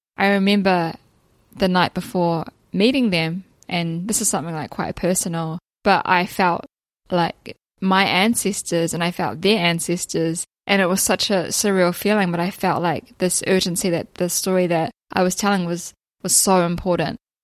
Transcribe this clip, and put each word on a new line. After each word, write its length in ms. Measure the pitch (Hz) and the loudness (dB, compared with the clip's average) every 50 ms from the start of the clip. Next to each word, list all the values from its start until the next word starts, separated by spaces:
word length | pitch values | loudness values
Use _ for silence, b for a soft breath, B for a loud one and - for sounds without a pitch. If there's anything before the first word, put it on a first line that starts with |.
| _ _ - | _ _ -4
I 140 | - 196 196 | -2 0 2
remember 640 | 202 196 190 196 208 208 185 190 185 175 165 165 - - _ _ _ _ _ _ _ _ _ _ - | 2 2 4 4 2 2 4 2 2 2 0 -4 -6 -10 _ _ _ _ _ _ _ _ _ _ -4
the 140 | - 196 | -2 0
night 260 | 185 180 185 170 - - | 2 2 2 2 0 -2
before 520 | 180 - - - 185 175 170 170 160 - - _ _ _ _ | -6 -8 -4 -2 0 0 0 0 -2 -4 -8 _ _ _ _
meeting 380 | - 180 202 247 269 277 247 214 | 0 2 2 4 4 4 2 2
them, 340 | 180 165 160 160 170 190 185 _ _ _ _ | 2 0 0 -2 -4 -6 -10 _ _ _ _
and 400 | - 175 170 170 165 165 170 180 | -6 -4 -4 -2 -2 -4 -4 -4
this 140 | 226 214 - | -4 -2 -2
is 80 | 214 - | -2 -2
something, 260 | - 180 160 170 160 | -2 -2 -4 -4 -6
like, 140 | 156 135 - | -8 -8 -8
quite 260 | - - 170 165 - | -8 -6 -6 -6 -6
personal, 640 | - - 170 190 - - 185 165 165 165 160 160 175 _ _ _ _ - | -2 -2 0 0 0 -2 -4 -4 -4 -6 -6 -8 -10 _ _ _ _ 2
but 200 | 202 185 - - | 2 2 2 2
I 200 | - 185 175 180 | 2 2 2 2
felt 400 | - - - 190 175 175 - - - _ _ _ _ _ _ _ - | -2 0 0 2 2 2 -2 -6 -14 _ _ _ _ _ _ _ -4
like 460 | 185 175 170 - - _ - - - _ _ _ _ - | -2 0 0 -2 -4 _ -14 -18 -18 _ _ _ _ -4
my 220 | 190 190 190 190 196 | 0 2 2 2 2
ancestors 920 | 113 135 180 196 226 233 - - 196 202 - - - 170 170 165 165 - | 2 2 2 2 2 2 0 -2 -2 -4 -4 -4 -2 -2 0 0 -2 -2
and 100 | 165 170 | -2 -2
I 80 | 175 | -4
felt 300 | 175 - 175 120 101 156 | -2 -4 -4 -6 -4 0
their 180 | 175 190 220 196 | 2 2 2 2
ancestors, 840 | 170 170 170 165 - - 175 180 - - - 165 160 165 165 170 - _ _ _ - | 2 0 0 0 -2 -4 -4 -4 -4 -4 -2 -2 -2 -2 -2 -4 -8 _ _ _ -4
and 140 | - 202 196 | 0 2 2
it 60 | 190 | 2
was 140 | 170 185 196 | 2 2 0
such 280 | - - 196 - - - | 2 0 0 0 0 0
a 180 | 208 185 160 | 0 0 0
surreal 480 | - - - - 202 196 185 180 175 175 | -2 -2 0 0 2 2 4 2 2 0
feeling, 360 | - - 202 214 214 190 175 | 0 0 0 2 2 2 0
but 80 | 170 175 | 0 -2
I 120 | 175 190 | -2 -4
felt 300 | - - - 185 156 - | -4 -2 -2 0 0 0
like 360 | 170 175 147 - - - - | 0 -2 -2 -2 -6 -10 -6
this 260 | - 185 180 - - - | -2 -2 0 0 -2 0
urgency 420 | - 190 190 - 190 170 - - 185 | 2 2 2 2 0 -2 -2 -2 0
that 240 | 170 160 - - - | -2 -2 -4 -6 -6
the 140 | - 180 175 | -4 -4 -2
story 380 | - - - 196 185 185 180 | -2 -2 -2 0 2 2 2
that 240 | 170 175 160 165 - - _ _ - | 2 2 0 -2 -2 -6 _ _ -6
I 120 | - 190 185 | -2 0 0
was 120 | 185 - | 0 0
telling 300 | - 208 202 202 190 175 | 0 0 0 0 0 0
was, 280 | 170 175 175 - - - _ _ _ _ _ | -2 -6 -6 -8 -12 -18 _ _ _ _ _
was 140 | - 175 - | -4 0 2
so 300 | - - 202 190 180 175 | 2 4 4 4 4 4
important, 520 | 170 175 170 - 190 175 165 156 - - - _ _ _ _ | 2 0 -2 0 0 0 0 0 -2 -4 -8 _ _ _ _